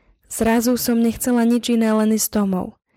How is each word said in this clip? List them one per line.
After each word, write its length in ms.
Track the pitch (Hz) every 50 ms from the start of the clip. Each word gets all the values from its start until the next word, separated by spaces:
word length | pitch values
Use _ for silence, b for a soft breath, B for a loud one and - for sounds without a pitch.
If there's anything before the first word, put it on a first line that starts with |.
| _ _ _ _ _ _
Zrazu 480 | - - - 226 226 240 226 247 247 233
som 240 | - - 240 226 233
nechcela 400 | 233 220 - - 254 247 240 233
nič 320 | 233 240 240 226 - 240
iné, 160 | 226 226 220
len 240 | 220 220 214 214 220
ísť 160 | 214 - -
domov. 480 | - 220 202 196 185 180 190 214 - _ b b b